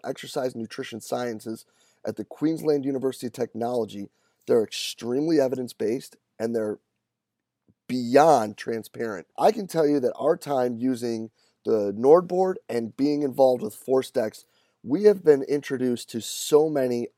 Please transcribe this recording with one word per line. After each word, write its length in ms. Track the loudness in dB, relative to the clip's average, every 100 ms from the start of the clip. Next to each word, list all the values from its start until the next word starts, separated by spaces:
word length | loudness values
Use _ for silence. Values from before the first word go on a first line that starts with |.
| -8
Exercise 460 | -10 -10 -6 -6
and 80 | -6
Nutrition 400 | -10 -10 -12 -12
Sciences 640 | -8 -6 -6 -8 -10 -12 -14 _ _ _ -10
at 100 | -10
the 80 |
Queensland 600 | -12 -4 -2 0 0 0 -2
University 400 | -4 -4 -4 -10
of 80 |
Technology, 760 | -8 -8 -6 -4 -2 -4 -8 -14 _ _ _ 0
they're 180 | 2
extremely 760 | 2 -4 -10 -8 -6 -2 2 2
evidence-based, 760 | 2 -2 -6 -4 -4 -4 -8 -20 _ -8
and 160 | -4 -2
they're 220 | -4 -6 _ _ _ _ _ _ _ _ _ _ -8
beyond 680 | -6 2 6 6 6 2 -6
transparent. 680 | -8 -8 -10 -10 -8 -8 -12 0
I 140 | 2
can 140 | 2 -2
tell 220 | 0 2
you 120 | 2
that 120 | 0
our 240 | 0 0 0
time 400 | -2 -2 -2 -2
using 540 | -2 -2 -4 -6 -8 -14 _ _ -2
the 260 | 0 0 2
Nordboard 580 | 6 6 6 0 -2 -4 -6
and 260 | -6 -6 -2
being 280 | 0 0
involved 400 | -2 4 4 4
with 120 | -2 -10
Force 360 | -2 0 0
Decks, 340 | -2 -4 -6 -18 _ _ _
we 200 | -4 4
have 220 | 4 6 6
been 180 | 6
introduced 680 | 4 -2 -2 -2 0 -2 -4
to 100 | -8
so 480 | -8 -8 2 4 4
many 400 | 2 0 -2 -6